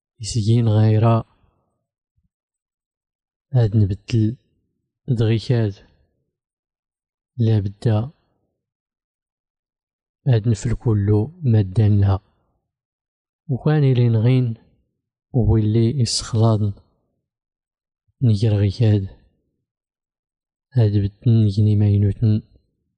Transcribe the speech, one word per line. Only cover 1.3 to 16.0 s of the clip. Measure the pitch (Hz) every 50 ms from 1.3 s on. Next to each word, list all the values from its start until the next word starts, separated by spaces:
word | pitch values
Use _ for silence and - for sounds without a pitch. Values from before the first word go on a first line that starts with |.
| _ _ _ _ _ _ _ _ _ _ _ _ _ _ _ _ _ _ _ _ _ _ _ _ _ _ _ _ _ _ _ _ _ _ _ _ _ _ _ _ _ _ _ _ 143
هاد | 123 113 107 101 110
نبدل. | 104 92 98 - _ - - 113 107 107 127 - _ _ _ _ _ _ _ _ _ _ _ _ _ -
دغيكاد. | 123 107 120 107 117 110 - - 123 117 110 101 98 - - _ _ _ _ _ _ _ _ _ _ _ _ _ _ _ _ _ _ _ _ _ _ _ _ _ _ _ _ _ _ 123
لا | 117 110 113 104
بدا. | 98 101 101 - - 117 107 107 120 143 - _ _ _ _ _ _ _ _ _ _ _ _ _ _ _ _ _ _ _ _ _ _ _ _ _ _ _ _ _ _ _ _ _ _ _ _ _ _ _ _ _ _ 139
هاد | 120 110 101 120
نفل | 110 - - 117 110
كلو | - - 120 110 104 98 104 107 104 107 139
مادان | 170 185 160 123 110 107 101 92 92 113 110 104 104 101
لها. | 98 98 95 92 - _ _ _ _ _ _ _ _ _ _ _ _ _ _ _ _ _ _ _ _ _ _ _ _ -
وكان | 135 113 - 151 151 156 143
إلي | 135 131 120 120 120
نغين. | 113 110 107 123 131 127 127 117 113 - _ _ _ _ _ _ _ _ _ _ _ _ _ _ -
ويلي | 131 107 104 113 110 104 107 107 117 113 113 - 139